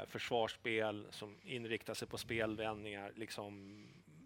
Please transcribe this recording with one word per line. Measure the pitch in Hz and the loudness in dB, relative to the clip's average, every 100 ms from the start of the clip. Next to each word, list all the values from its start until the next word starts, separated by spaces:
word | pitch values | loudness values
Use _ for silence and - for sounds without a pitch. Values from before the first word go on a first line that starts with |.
| 104 | 0
försvarsspel, | 113 - 120 110 - 120 110 110 104 107 | -2 4 4 4 2 2 4 4 2 -4
som | - 104 101 | -8 -8 -8
inriktar | - 127 113 110 - | -4 -2 0 0 0
sig | 107 113 | -2 -2
på | 113 | -2
spelvändningar, | - 113 110 107 110 104 104 101 101 107 | 2 4 4 4 2 0 -2 -4 -4 -6
liksom | 107 - 104 101 98 104 104 - - - | -6 -4 -4 -6 -10 -12 -14 -16 -18 -18